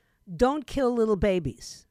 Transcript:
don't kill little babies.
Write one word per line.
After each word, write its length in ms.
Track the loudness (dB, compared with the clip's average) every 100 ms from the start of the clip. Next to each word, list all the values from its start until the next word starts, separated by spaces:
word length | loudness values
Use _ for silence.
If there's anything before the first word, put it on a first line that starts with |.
| _ _ -8 0
don't 300 | 2 2 -6
kill 260 | -2 0
little 260 | 2 0 2
babies. 640 | 2 0 -2 -10 -16 -20 _